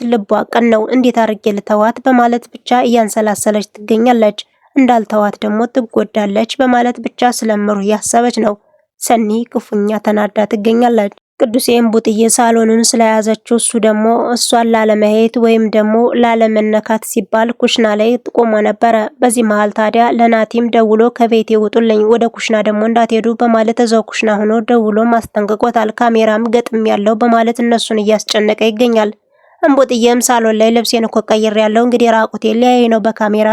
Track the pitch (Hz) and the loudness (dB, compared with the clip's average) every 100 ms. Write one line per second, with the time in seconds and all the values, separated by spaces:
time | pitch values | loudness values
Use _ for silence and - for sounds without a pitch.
0 | 240 233 202 208 - 240 233 220 220 254 | -2 -2 0 -2 0 0 2 2 0 0
1 | 247 233 220 214 220 202 - 208 214 233 | 0 0 -2 -2 -4 -4 -2 0 0 -2
2 | 262 247 240 240 - - - 247 240 233 | 0 2 2 -2 -6 -18 -4 -2 2 0
3 | 220 226 214 202 214 208 196 - 208 220 | 0 -2 -2 -4 -4 -6 -6 -12 -2 0
4 | 240 240 214 208 - _ _ 285 254 240 | 2 2 0 -2 -12 _ _ 0 2 2
5 | 208 214 208 - 214 214 233 269 226 220 | 0 -2 -2 -4 -4 -4 -2 -4 -4 -4
6 | 214 214 208 202 226 - 254 247 240 240 | -4 -4 -2 -2 -4 -2 0 2 0 -4
7 | 233 - 247 240 220 208 208 202 196 208 | -10 -2 -2 0 -2 -2 -2 -2 -2 -4
8 | - 233 240 240 220 208 _ _ _ _ | -2 0 0 0 -2 -4 _ _ _ _
9 | - 240 214 226 233 247 - 208 202 214 | -2 0 0 -4 -4 -8 -6 -4 -2 -2
10 | 214 208 208 - 208 220 214 226 247 226 | -2 -2 -2 -2 -2 -2 0 2 2 0
11 | 202 - _ - 240 233 - 240 233 220 | -2 -8 _ -4 -2 0 0 0 2 0
12 | 226 214 226 220 233 226 220 226 226 233 | 0 0 0 2 2 2 2 2 0 2
13 | 226 220 214 220 - 233 - 233 214 214 | 2 2 -2 -4 -2 -2 -2 0 0 2
14 | 220 233 240 240 - 240 233 226 214 214 | 0 0 -2 -2 0 0 2 2 2 2
15 | 208 214 226 247 226 226 220 214 214 226 | 2 2 0 0 2 2 2 0 0 0
16 | 240 240 233 226 220 214 214 214 214 220 | 0 0 0 2 0 0 0 -2 -2 -4
17 | - - 190 220 233 - 240 - 220 208 | -4 -6 -2 -2 -2 -2 -2 0 0 0
18 | 220 240 - - 233 214 208 208 233 226 | 0 -2 -2 -2 0 0 0 0 0 0
19 | - 277 247 233 220 208 208 202 214 226 | -2 -2 -2 0 0 0 0 0 0 2
20 | 240 233 233 226 214 233 233 233 226 220 | 0 2 2 2 0 -2 0 0 2 2
21 | 240 240 233 226 220 220 208 226 226 214 | 2 0 0 0 0 0 0 0 0 2
22 | 214 240 233 - - 220 214 214 220 233 | 2 2 0 -4 -4 -2 -2 -2 0 0
23 | 226 220 226 226 240 226 220 226 240 226 | 0 0 -2 0 0 2 0 0 0 0
24 | - - 220 202 214 226 220 240 214 208 | -2 -4 -2 0 0 -2 0 0 2 0
25 | 233 233 - 214 202 208 240 233 220 214 | 0 0 -2 -4 -4 -2 0 0 -2 0
26 | 240 226 220 214 233 233 233 226 220 214 | 0 2 2 0 0 -2 -2 -2 0 0
27 | 202 226 240 233 226 233 240 233 - 220 | 0 0 2 2 0 -2 0 -2 -2 -2
28 | 208 208 - 220 208 214 220 214 247 226 | 0 -2 -2 -2 0 0 -2 0 0 2
29 | 214 - _ _ _ _ 320 277 247 247 | -2 -6 _ _ _ _ 2 2 2 2
30 | 240 247 226 233 226 220 220 233 233 233 | 2 2 0 0 0 2 2 2 0 -2
31 | 220 220 - 220 220 214 214 220 247 240 | -2 -2 -2 0 0 0 0 0 0 2
32 | 233 220 220 208 220 220 247 247 233 226 | 2 2 -2 -4 -2 0 2 2 2 0
33 | 220 220 214 214 214 | -2 -2 -2 0 0